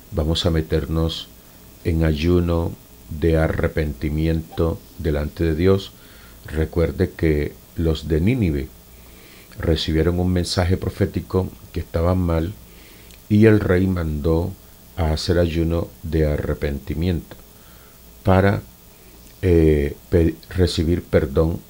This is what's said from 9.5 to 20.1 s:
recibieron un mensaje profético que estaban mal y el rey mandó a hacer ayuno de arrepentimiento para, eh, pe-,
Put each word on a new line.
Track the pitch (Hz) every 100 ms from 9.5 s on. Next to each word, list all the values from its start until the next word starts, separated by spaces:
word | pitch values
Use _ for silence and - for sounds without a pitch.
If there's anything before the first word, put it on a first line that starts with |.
| -
recibieron | 82 78 - 78 82 87
un | 90
mensaje | 90 85 - 87 92
profético | 95 - 101 92 - 92 90 - -
que | 87
estaban | - 85 85 92
mal | 87 82 85 104 - - - - - - -
y | 104 110
el | 107
rey | 92 92 95
mandó | 90 80 76 82 80 95 95 - - - -
a | 78
hacer | 78 - 85
ayuno | 87 80 82 85 82 -
de | 80 80 76
arrepentimiento | 71 73 73 76 71 - 73 90 82 - - - - - - - - - -
para, | - 92 98 104 - - - - - - - -
eh, | 92 85 78 76 73 -
pe-, | -